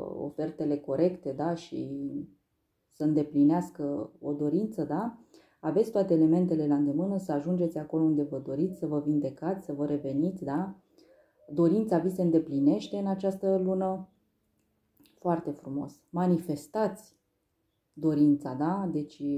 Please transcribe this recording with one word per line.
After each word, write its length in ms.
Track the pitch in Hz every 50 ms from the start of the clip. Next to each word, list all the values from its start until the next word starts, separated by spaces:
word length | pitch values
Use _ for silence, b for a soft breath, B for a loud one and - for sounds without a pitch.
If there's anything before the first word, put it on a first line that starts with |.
| - - - - -
ofertele 540 | 143 - - 156 160 165 - 160 147 143
corecte, 560 | 143 - - 135 139 165 180 180 - - 143 135
da? 220 | 143 147 165 170
Și 360 | 165 - - - 131 127 135 139 139 - 277 135 - - - _ _ _ _ _ _ _ _ _ _ _ _
să 140 | _ - 156
îndeplinească 1080 | 151 151 151 147 147 - 143 143 147 165 180 175 180 - - 147 143 143 - - - - -
o 120 | - 135 147
dorință, 520 | 143 151 147 147 180 220 214 - - 151
da? 340 | - 143 170 220 240 - - b b b b b b b b
Aveți 300 | b 156 151 190 233 226
toate 240 | - 208 190 190 170
elementele 520 | 160 160 156 165 180 180 175 170 156 151
la 80 | 147 147
îndemână 440 | 143 147 143 139 156 180 196 202 190
să 140 | 185 - 151
ajungeți 460 | 143 147 175 180 180 175 165 165 156
acolo 240 | 151 151 - 160 160
unde 200 | 160 156 147 147
vă 160 | 143 143 135
doriți, 400 | 131 135 135 143 165 185 180 -
să 80 | 170
vă 140 | 147 151 147
vindecați, 640 | 143 147 151 147 139 135 - - 151 170 190 196 -
să 80 | - 147
vă 140 | 139 147
reveniți, 580 | 147 147 143 139 135 135 139 160 185 185 - -
da? 300 | 139 139 160 190 196 196 - _ _ b b b b b b b b b b b - 147
Dorința 460 | 156 170 165 180 220 220 - 185 165
vi 120 | 160 185
se 120 | 185 185 180
îndeplinește 720 | 170 160 160 156 - 139 139 139 147 180 214 208 - -
în 100 | 202 196
această 520 | 196 190 190 190 196 190 190 - 190 190 190
lună. 500 | 185 185 190 190 190 190 190 190 190 - _ _ _ _ _ _ _ _ _ _ _ _ _ _ _ _ _ _ _ _ _ _
Foarte 320 | - 180 170 165 - 151
frumos. 500 | 143 - - 135 135 143 - - - _ _ _
Manifestați 1040 | - 170 185 185 175 160 170 - 147 143 - - - 214 220 202 202 - - - _ _ _ _ _ _ _ _ _ _ _ _ _ _ _ _ -
dorința, 600 | 156 151 160 151 147 147 147 143 139 - 139 127
da? 340 | 131 147 165 185 202 196 180 147
Deci 300 | 151 147 147 - - 143 143 143